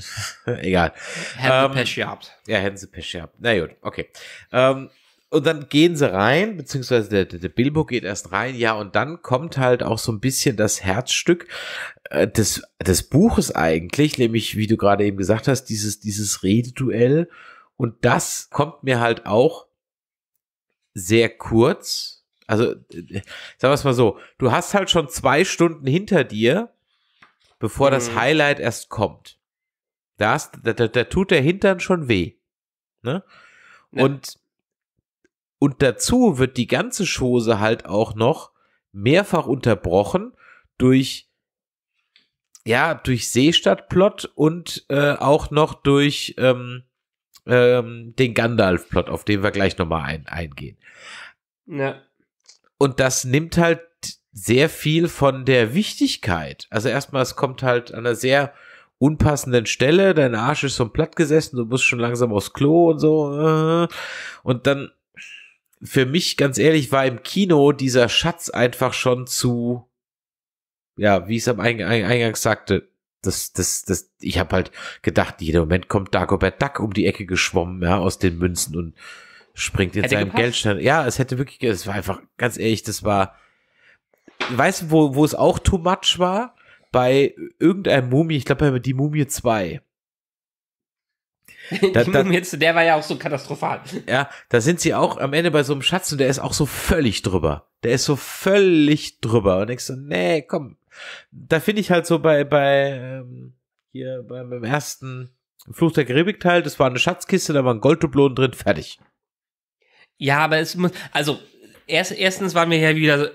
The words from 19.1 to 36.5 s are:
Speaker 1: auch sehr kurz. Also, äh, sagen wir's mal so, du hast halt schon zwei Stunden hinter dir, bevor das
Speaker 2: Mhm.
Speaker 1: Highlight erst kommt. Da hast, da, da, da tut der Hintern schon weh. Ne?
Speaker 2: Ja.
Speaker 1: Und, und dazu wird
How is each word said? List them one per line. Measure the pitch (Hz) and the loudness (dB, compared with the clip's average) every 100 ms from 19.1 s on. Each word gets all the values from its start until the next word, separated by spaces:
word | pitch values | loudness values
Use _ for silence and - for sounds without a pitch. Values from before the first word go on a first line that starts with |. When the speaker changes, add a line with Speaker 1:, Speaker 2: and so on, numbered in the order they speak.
| 117 - | -2 0
Speaker 1:
auch | 107 151 - - _ _ _ _ _ _ _ _ _ _ _ _ | 2 2 0 -10 _ _ _ _ _ _ _ _ _ _ _ _
sehr | 104 90 113 113 | -14 0 2 2
kurz. | - - 113 123 196 - - - - _ _ - | -2 -2 2 2 2 -6 -8 -10 -16 _ _ -4
Also, | 107 120 | 0 0
äh, | - _ 82 87 101 - - - - | -4 _ -20 -14 -12 -12 -16 -20 -2
sagen | 127 | 0
wir's | 143 | 2
mal | 135 | 2
so, | 120 120 - - - | 2 2 0 -10 -4
du | 127 | 0
hast | 147 - | 0 0
halt | 202 185 | -2 0
schon | 175 151 | 0 -2
zwei | - 135 143 | -2 0 2
Stunden | 185 - 170 156 135 | 0 0 0 0 -2
hinter | 160 208 185 | -2 0 0
dir, | 123 104 113 175 233 _ _ _ _ _ _ _ _ _ | 0 0 2 2 -2 _ _ _ _ _ _ _ _ _
bevor | 110 - 139 | -8 0 2
das | 135 120 | 2 0
Speaker 2:
Mhm. | 117 | -2
Speaker 1:
Highlight | 123 156 143 139 | 2 2 2 0
erst | 117 - - | -4 -6 -8
kommt. | - 95 - - - _ _ _ _ _ _ _ - | -4 -4 -4 -20 -20 _ _ _ _ _ _ _ -2
Da | 107 | 0
hast, | 143 - - | 0 -4 -8
da, | 113 | -6
da, | 110 113 | 0 0
da | 123 | 0
tut | 117 180 190 | -2 -2 2
der | 165 | 2
Hintern | 131 190 202 180 | 2 2 0 0
schon | - 180 135 | 0 -2 2
weh. | 98 82 - _ _ _ _ _ _ | 0 0 -6 _ _ _ _ _ _
Ne? | 113 170 - _ _ _ _ _ _ | -8 -8 -8 _ _ _ _ _ _
Speaker 2:
Ja. | - | 0
Speaker 1:
Und, | 135 139 - - _ _ _ _ _ _ _ _ _ _ _ _ | 0 0 -10 -18 _ _ _ _ _ _ _ _ _ _ _ _
und | 143 - | -2 2
dazu | 135 - - 247 233 131 | 0 2 0 4 4 4
wird | 131 | 0